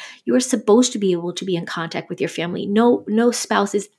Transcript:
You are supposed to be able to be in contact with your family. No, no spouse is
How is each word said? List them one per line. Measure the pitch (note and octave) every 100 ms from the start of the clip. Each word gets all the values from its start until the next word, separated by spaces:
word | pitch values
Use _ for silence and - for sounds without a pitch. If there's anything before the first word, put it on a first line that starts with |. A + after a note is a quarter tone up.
| - - -
You | B3+
are |
supposed | B3 A3+ - G#3+ B3
to | A3
be | G3
able | F3 F3
to | F3 F#3+
be | E3+
in | E3
contact | - E3 D#3 -
with | F3
your | E3
family. | - E3+ - -
No, | G3+ A#3+ B3 -
no | G#3+ A#3+
spouse | A3+ - G3+ G3+ G#3
is | G3